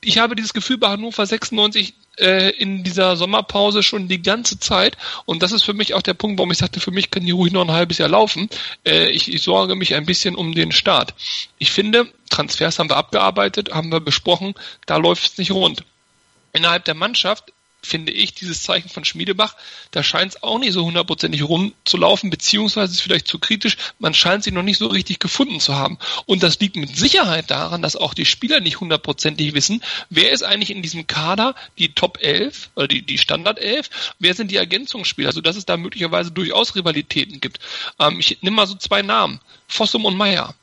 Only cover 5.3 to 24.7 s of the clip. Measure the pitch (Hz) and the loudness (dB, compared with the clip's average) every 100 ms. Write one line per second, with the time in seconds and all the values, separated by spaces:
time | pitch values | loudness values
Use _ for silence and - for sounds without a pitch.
5.3 | 165 180 214 - 202 208 190 - 180 214 | 0 0 2 0 0 0 0 0 -2 -2
6.3 | 196 180 175 180 - - 185 - - 175 | 0 0 0 -2 -2 -4 -2 -2 -2 0
7.3 | 180 175 185 175 160 175 165 156 185 220 | 2 4 4 2 2 2 2 4 4 4
8.3 | - 202 - - - - 160 - 170 - | 2 -4 -6 -12 -6 2 4 4 2 0
9.3 | - - 190 190 190 185 147 156 180 196 | -2 2 2 2 0 0 0 0 0 0
10.3 | 175 170 165 165 - - 160 - - - | -2 -4 0 2 2 4 2 2 -6 -8
11.3 | - - _ 151 - 208 233 240 _ - | -8 -10 _ 0 2 4 4 2 _ -6
12.3 | - 151 - 160 - 160 139 156 208 190 | -4 -2 0 -2 0 0 0 2 2 2
13.3 | 185 202 196 196 156 165 160 160 135 - | 4 0 0 -4 -4 -2 -2 0 -2 2
14.3 | 170 190 196 - - - 156 170 175 - | 0 0 -8 -14 -18 -2 2 2 2 -2
15.3 | - 180 190 180 151 - _ _ _ _ | -2 -2 2 0 -2 -12 _ _ _ _
16.3 | _ _ 156 170 170 170 156 196 240 185 | _ _ 0 2 0 -2 -2 -2 0 0
17.3 | 214 - _ _ _ - 160 160 - 190 | -2 -6 _ _ _ -6 -2 -2 0 -2
18.3 | - 180 156 - 185 175 - 151 160 180 | -2 -8 -6 -2 -2 -2 -6 -6 -4 -4
19.3 | 185 214 - - - - - 139 165 190 | 0 -2 -2 -20 -20 -8 -2 0 0 -2
20.3 | - - 233 254 185 170 170 170 160 165 | -4 -4 -2 0 0 0 -2 -2 -2 -2
21.3 | 156 147 165 196 - - 226 165 202 202 | -2 0 2 0 -4 -2 2 4 4 0
22.3 | 165 - 208 214 214 196 180 - 175 - | -4 0 0 0 0 0 -2 -2 -2 -2
23.3 | 175 - 220 220 - - - 160 156 175 | -4 -2 0 0 -2 -6 -4 0 2 2
24.3 | 196 202 185 190 | 2 0 -2 0